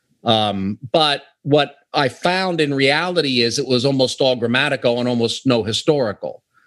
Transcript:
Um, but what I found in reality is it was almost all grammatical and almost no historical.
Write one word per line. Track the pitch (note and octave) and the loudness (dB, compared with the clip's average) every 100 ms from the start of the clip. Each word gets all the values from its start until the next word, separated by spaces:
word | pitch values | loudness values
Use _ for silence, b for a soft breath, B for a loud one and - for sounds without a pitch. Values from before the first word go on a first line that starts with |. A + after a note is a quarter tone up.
| _ _ | _ _
Um, | A#2 A2 G#2+ G2 F#2+ G#2+ C#3+ | 0 0 0 -2 -4 -6 -2
but | D#3+ D3+ C#3 - _ | 0 2 -2 -6 _
what | - C#3+ C#3+ - _ | 0 2 2 -6 _
I | D3 C#3 | -2 -2
found | - F3 F#3 F#3+ E3+ | -2 -2 0 -2 -2
in | D3 | -2
reality | C#3 C3+ D3 F3+ F3 C#3+ B2+ | 2 2 2 0 -2 0 0
is | A#2 A2+ | 0 -2
it | B2+ | 0
was | B2 C3+ | 0 2
almost | C3+ B2+ - | 2 0 2
all | C3+ B2+ | 0 2
grammatical | A2+ B2+ C#3+ C3+ B2+ A#2+ | 0 0 0 0 0 0
and | B2 | 0
almost | A#2+ A#2 - C3+ | 0 0 -2 0
no | A#2+ | 0
historical. | G#2 A2 - D3 A2+ F#2+ D2+ - _ _ | 0 -2 0 0 0 -4 -10 -12 _ _